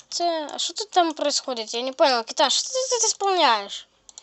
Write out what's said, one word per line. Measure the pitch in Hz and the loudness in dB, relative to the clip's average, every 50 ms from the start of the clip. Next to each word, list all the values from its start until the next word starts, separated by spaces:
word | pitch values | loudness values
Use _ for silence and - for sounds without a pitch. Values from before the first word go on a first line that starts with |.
| - _ | -14 _
це. | - - 349 349 330 320 302 277 - | -6 -2 -2 0 0 -2 -4 -6 -6
А | - | -6
що | - - 349 | -6 -6 -6
тут | - 427 - | -8 -12 -2
там | - 370 349 330 294 | 2 2 2 2 0
происходит? | 311 302 285 277 - - - 254 226 220 214 - | -2 -2 -2 -2 -2 -4 -4 -6 -6 -6 -6 -6
Я | 233 | -6
не | 247 262 262 | -6 -6 2
понял. | - 330 285 254 233 226 | 4 4 4 4 2 0
Китай, | - - - 311 262 | -4 0 0 2 2
що | - - - - | 2 0 -2 -2
ти | 523 523 508 523 | -4 -4 -2 -2
тут | 508 466 415 | 0 0 2
ісполняєш? | - - - 403 392 381 359 320 269 233 208 202 202 - - - _ _ _ _ - - - | 0 0 0 0 0 2 4 4 4 4 2 0 -6 -12 -14 -14 _ _ _ _ -20 -20 -20